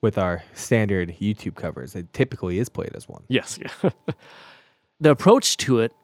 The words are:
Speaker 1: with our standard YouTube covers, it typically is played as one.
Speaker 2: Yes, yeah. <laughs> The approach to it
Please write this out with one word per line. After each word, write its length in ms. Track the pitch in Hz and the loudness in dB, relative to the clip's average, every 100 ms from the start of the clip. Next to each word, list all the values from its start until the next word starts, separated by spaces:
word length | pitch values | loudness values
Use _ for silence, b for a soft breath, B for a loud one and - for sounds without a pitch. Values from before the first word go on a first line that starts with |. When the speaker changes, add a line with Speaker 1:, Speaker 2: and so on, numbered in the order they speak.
Speaker 1:
with 160 | 113 - | 0 0
our 260 | 90 87 - | -2 -2 -8
standard 600 | - - 120 107 98 87 87 | -16 0 2 2 0 -2 -4
YouTube 340 | 101 107 - - | -4 -4 -6 -8
covers, 380 | 85 76 64 - | -10 -8 -12 -12
it 160 | 85 | -12
typically 440 | - 131 - 92 90 | -2 -2 0 -4 -2
is 100 | 120 | -4
played 220 | - - | -6 -10
as 140 | - - | -10 -16
one. 160 | 50 - | -20 -2
Speaker 2:
Yes, 300 | 127 - - | -2 -2 -12
yeah. 300 | - - 165 | -12 -2 -2
<laughs> 1080 | - - - - - - - _ _ _ _ | -2 -10 -12 -12 -20 -20 -20 _ _ _ _
The 100 | 156 | 4
approach 460 | 135 180 247 - - | 6 6 6 4 -2
to 220 | - 123 | 0 2
it 120 | 113 _ | 2 _